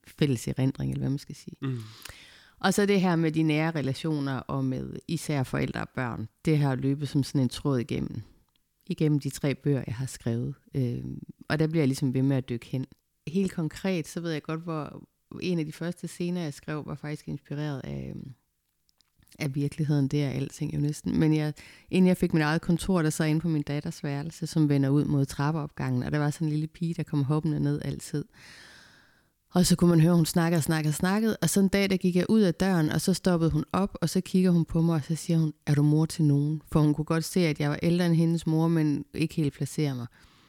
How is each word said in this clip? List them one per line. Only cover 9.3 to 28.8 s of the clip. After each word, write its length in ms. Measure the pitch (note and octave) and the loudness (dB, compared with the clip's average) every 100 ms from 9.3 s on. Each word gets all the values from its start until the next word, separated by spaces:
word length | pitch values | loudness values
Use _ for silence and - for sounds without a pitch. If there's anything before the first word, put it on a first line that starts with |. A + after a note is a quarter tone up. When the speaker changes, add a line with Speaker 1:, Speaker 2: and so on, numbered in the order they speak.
Speaker 1:
tre 240 | - C#3+ | -4 -4
bøger, 300 | B2+ D3 C3+ - | -2 0 0 -2
jeg 80 | |
har 120 | A2+ C3 | -8 -8
skrevet. 480 | - B2 A#2 C3 C#3 _ | -6 -4 -4 -4 -10 _
Øhm, 440 | C#3+ B2 B2+ - - - - - | -4 -4 -4 -8 -10 -14 -14 -4
og 100 | D3+ | 0
der 80 | D#3 | 2
bliver 160 | E3 | 2
jeg 60 | C3+ | 2
ligesom 260 | C3+ C3+ | 2 0
ved 80 | C3 | 2
med 140 | C3+ C3+ | 2 0
at 120 | B2+ | -2
dykke 180 | A#2+ - | -8 -6
hen. 200 | C3 C3 _ _ _ - | -8 -8 _ _ _ -6
Helt 260 | E3+ F#3 | -2 -2
konkret, 560 | - D#3 - F#3+ F3+ D3 | -2 -6 -4 -4 -2 -4
så 120 | F3 | -6
ved 120 | E3+ | -4
jeg 100 | D3+ | -6
godt, 180 | - D#3+ | -6 -8
hvor 480 | E3+ D#3 C#3+ - - _ _ - | -6 -8 -8 -14 -20 _ _ -8
en 160 | F3+ E3+ | -2 -2
af 80 | D#3 | -4
de 60 | |
første 360 | - E3 F3 E3+ | -6 -8 -8 -12
scener, 340 | - F3 F3+ | -8 -6 -4
jeg 120 | D#3+ | -6
skrev, 320 | - - D3+ C3+ | -10 -10 -10 -8
var 80 | |
faktisk 340 | D3 D3 D3+ - | -10 -10 -12 -10
inspireret 520 | D3 - D3 D3+ C3+ | -12 -10 -6 -6 -6
af, 300 | - C#3 C3 - C3+ - _ _ _ _ _ _ _ _ _ - | -8 -10 -10 -12 -16 -20 _ _ _ _ _ _ _ _ _ -8
af 160 | D3+ | -6
virkeligheden. 540 | C#3+ C#3+ - D3 D3 C3+ | -4 -4 -2 0 2 2
Det 160 | D3 | 0
er 60 | C#3+ | -2
alting 440 | C3 C3+ - D3+ | -4 -6 -6 -6
jo 60 | D3+ | -2
næsten. 400 | D3 D3+ - - | -4 -4 -2 2
Men 140 | D#3+ | 2
jeg, 180 | D#3 D3+ - - - - | 2 -2 -6 -16 -20 -2
inden 180 | - F#3 | 4 4
jeg 80 | F#3 | 4
fik 180 | F3 | 2
mit 80 | E3 | 2
eget 180 | D3+ D#3+ | 2 0
kontor, 420 | - E3 - F#3 | 0 -2 2 0
der 80 | D#3 | 2
sad 180 | - D#3 | 0 0
inde 120 | D#3 | 2
på 80 | E3+ | 0
min 140 | D#3 | -2
datters 420 | D3 D3 E3 - | -2 -6 -6 -8
værelse, 420 | D3+ C#3+ D#3+ - D#3+ | -6 -6 -8 -8 -4
som 220 | E3 D3+ | 2 4
vender 200 | C#3+ C3+ | 4 4
ud 160 | D3 | 2
mod 220 | - C#3+ C#3 | 2 2 0
trappeopgangen, 760 | - C#3+ D#3+ D3 - C3+ B2 | 0 -2 -2 -6 -6 -2 -2
og 100 | B2+ | 0
der 60 | D3+ | 0
var 120 | D3 | 0
sådan 160 | - D#3 | -2 -2
en 60 | |
lille 140 | D3+ D#3 | -2 -4
pige, 280 | - E3 | -6 -6
der 80 | E3 | -4
kom 200 | D3+ D3 | -4 -2
hoppende 380 | C3+ D#3 D3+ D3 | 0 0 0 -2
ned 220 | C#3+ D3 | -2 -2
altid. 400 | C#3 C#3 - D3 - _ - - - - | -4 -8 -6 -8 -8 _ -20 -20 -20 -20